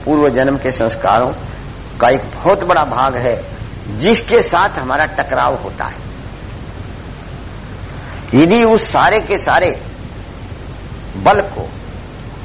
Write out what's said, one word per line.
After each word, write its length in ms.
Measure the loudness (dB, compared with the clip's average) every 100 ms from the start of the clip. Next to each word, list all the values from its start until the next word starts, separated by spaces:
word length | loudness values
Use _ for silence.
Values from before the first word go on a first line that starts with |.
| 0
पूर्व 240 | 4 4
जन्म 280 | 4 2 2
के 140 | -2
संस्कारों 600 | 0 -2 0 2 4 2 -2 -10 -12 -12 -12 -10 2
का 80 | 4
एक 120 | 4 0 -2
बहुत 280 | 2 2
बड़ा 200 | 4 2
भाग 340 | 2 2 0 2
है 280 | 0 -2 -4 -10 -12 -12 -10 0
जिसके 460 | 2 2 4 2
साथ 260 | 4 2 2
हमारा 360 | 0 -2 0 0
टकराव 580 | 0 -2 2 2 0
होता 220 | -4 -8 -8
है। 220 | -8 -12 -12 -14 -14 -14 -12 -12 -12 -12 -12 -14 -14 -14 -12 -12 -14 -12 -12 -12 -12 -12 -12 2 6
यदि 280 | 8 8
उस 280 | 6 6 4
सारे 300 | 4 4 4
के 160 | 2 -2
सारे 440 | 4 4 4 -2 -8 -12 -14 -14 -14 -14 -12 -12 -12 -14 -12 -12 -10 0
बल 240 | 4 4
को, 280 | 2 -4 -8 -10 -12 -12 -14 -14 -14 -14